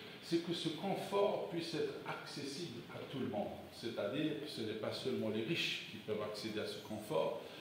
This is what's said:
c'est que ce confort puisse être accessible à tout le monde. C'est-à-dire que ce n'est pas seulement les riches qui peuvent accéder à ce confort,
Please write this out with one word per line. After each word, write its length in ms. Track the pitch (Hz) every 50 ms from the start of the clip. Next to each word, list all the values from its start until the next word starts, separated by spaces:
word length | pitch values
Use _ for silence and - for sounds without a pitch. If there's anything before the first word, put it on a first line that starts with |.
| - - - - -
c'est 220 | - 170 165 -
que 80 | - 165
ce 160 | - - 160
confort 800 | 151 - - 196 170 - - - 196 202 202 - - - - -
puisse 260 | 170 170 - - 160
être 180 | 147 - - - - - -
accessible 760 | 156 - - - - 147 135 135 - 180 175 135 117 113 - - -
à 40 | - - -
tout 80 | - 135
le 80 | - -
monde. 220 | 101 104 - - - - - - -
C'est-à-dire 680 | - 123 113 - 107 104 101 - 151 156 - - -
que 60 | - -
ce 140 | - -
n'est 120 | 113 107 104
pas 180 | 107 - 110
seulement 380 | 107 - - 127 117 110 110 107
les 140 | 104 110 113
riches 440 | - - - - - - - - -
qui 60 | - 110
peuvent 240 | - 107 104 98 104
accéder 360 | 107 107 - - 110 107 104
à 60 | 104
ce 140 | 104 104 104
confort, 600 | - - 107 104 - - 156 - 151 - - - - - - -